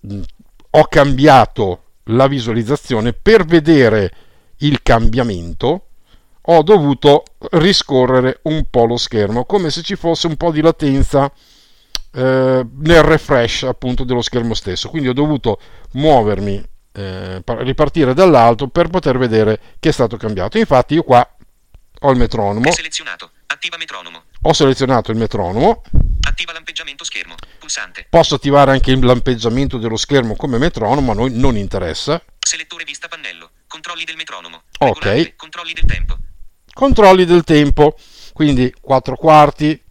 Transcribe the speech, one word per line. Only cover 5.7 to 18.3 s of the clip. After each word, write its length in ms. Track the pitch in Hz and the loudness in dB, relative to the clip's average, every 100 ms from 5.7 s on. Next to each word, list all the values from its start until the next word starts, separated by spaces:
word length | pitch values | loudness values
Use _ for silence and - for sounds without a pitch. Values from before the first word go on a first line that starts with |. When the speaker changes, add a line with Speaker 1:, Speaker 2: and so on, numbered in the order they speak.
| 175 - - _ _ _ _ | -4 -8 -20 _ _ _ _
Speaker 1:
ho 200 | - 165 | 2 2
dovuto 600 | 156 208 143 135 143 143 - _ - | 6 4 4 2 4 4 2 _ -2
riscorrere 880 | 175 170 196 - 135 127 127 127 - | 0 2 0 0 0 2 2 0 -4
un 260 | 156 156 - | -4 -4 -2
po' 160 | 123 117 | 0 0
lo 120 | 120 | -2
schermo, 480 | - 113 101 113 127 | -4 -2 -2 -4 -2
come 260 | 208 165 | -2 -2
se 100 | 165 | -6
ci 140 | 160 196 | -8 -6
fosse 320 | 170 165 170 | -4 -2 -4
un 80 | 151 | -4
po' 160 | 170 | -4
di 100 | 156 | 2
latenza, 680 | 160 160 147 135 - 139 139 _ _ _ _ _ _ - - - | 0 0 -2 0 2 2 -2 _ _ _ _ _ _ -12 -12 -4
eh, 500 | 131 131 131 131 120 | -2 0 0 -2 -4
nel 320 | 131 156 170 | -8 4 4
refresh 600 | 151 156 - 135 117 - | 6 2 2 0 0 -4
appunto 400 | 131 123 127 123 | -6 -6 -4 -4
dello 180 | 127 123 | -2 -4
schermo 320 | 117 123 117 | -2 -4 -4
stesso, 360 | 107 - 90 - | -6 -8 -8 -8
quindi 180 | 165 131 | -6 -4
ho 60 | |
dovuto 460 | 127 151 147 117 101 - - - | -2 -2 0 -2 -4 -8 -20 -14
muovermi, 760 | 127 156 135 107 98 101 98 - - _ | -2 2 4 2 -2 -4 -6 -8 -16 _
eh, 500 | - 98 92 95 92 | -16 -14 -12 -12 -12
par-, 200 | - 120 | -8 -6
ripartire 500 | 127 131 147 170 131 | -4 0 0 0 0
dall'alto 540 | 131 185 | 4 4